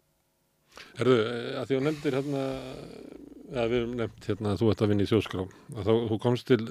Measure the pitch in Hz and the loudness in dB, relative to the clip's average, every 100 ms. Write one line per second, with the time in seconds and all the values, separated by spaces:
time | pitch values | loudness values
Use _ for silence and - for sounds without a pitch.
0 | _ _ _ _ _ _ _ - - - | _ _ _ _ _ _ _ -20 -18 -2
1 | 117 127 110 120 123 135 120 135 139 156 | 4 4 2 -4 -6 -6 -2 0 0 -2
2 | 147 131 139 139 135 131 131 - - - | -2 -2 -2 -4 -4 -6 -10 -14 -16 -16
3 | - - - - - 131 117 120 117 123 | -18 -18 -20 -20 -8 -2 0 0 -2 -4
4 | 110 - - 101 107 98 113 98 107 104 | -6 -6 -6 -2 0 2 2 4 2 2
5 | 98 113 - - 92 - - 120 98 113 | 4 2 2 -4 -6 -10 -14 -4 2 2
6 | 117 107 123 123 - 123 113 | 2 0 2 0 4 2 2